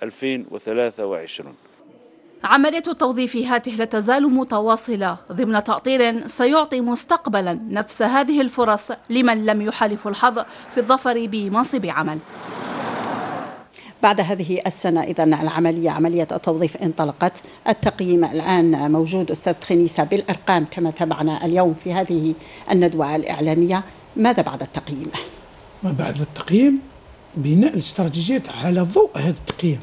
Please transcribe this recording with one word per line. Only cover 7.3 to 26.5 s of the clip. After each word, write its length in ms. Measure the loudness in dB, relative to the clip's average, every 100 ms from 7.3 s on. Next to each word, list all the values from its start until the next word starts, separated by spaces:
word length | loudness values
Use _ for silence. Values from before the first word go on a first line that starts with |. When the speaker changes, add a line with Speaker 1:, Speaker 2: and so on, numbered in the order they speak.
| -2 0
Speaker 2:
نفس 500 | -4 -4 -6 -4 -2
هذه 380 | 0 2 2 2
الفرص 500 | 0 0 0 0 -2 -10 -2
لمن 360 | 2 2 2 2
لم 160 | 0
يحالف 460 | 0 0 0 0 -6
الحظ 300 | 0 2 2 -6 -12 -6
في 60 | -2
الظفر 460 | 2 2 2 -2 -2
بمنصب 600 | -4 -2 0 0 -2 -2
عمل. 320 | -2 -4 -6 -10 -16 -14 -12 -10 -8 -8 -6 -6 -6 -6 -8 -10 -16 -20 -20 -20 2
Speaker 3:
بعد 180 | 4 4
هذه 420 | 0 -2 -2 -4 -4
السنة 360 | -4 0 0
إذن 320 | 0 0 2
العملية، 560 | 2 0 0 0 2 0
عملية 380 | 0 0 0 -2
التوظيف، 440 | -2 -2 0 -2 -2
انطلقت. 680 | -4 -2 -2 -2 -4 -4 -14 -4 -2
التقييم 560 | 0 0 -2 2 4
الآن 680 | 2 0 0 4 4 4 2
موجود 380 | 2 2 0 -2
أستاذ 240 | -2 -2 -2
خنيسة 400 | 2 2 2 0
بالأرقام 640 | 0 0 0 -2 2 2 0
كما 200 | -2 -2
تابعنا 540 | -2 -2 0 -2 0
اليوم 300 | 0 2 2 0
في 80 | -2
هذه 420 | -2 0 0 0 -4 -8 -12 0
الندوة 460 | 4 4 2 0 -2
الإعلامية. 680 | -2 -2 0 2 2 0 -4 -14 -8 2
ماذا 260 | 2 4
بعد 200 | 0 -4
التقييم؟ 480 | -8 -10 -8 -8 -8 -10 -12 -16 -20 -20 -20 -8
Speaker 4:
ما 100 | -4
بعد 280 | -2 -4 -4
التقييم 600 | -6 -8 2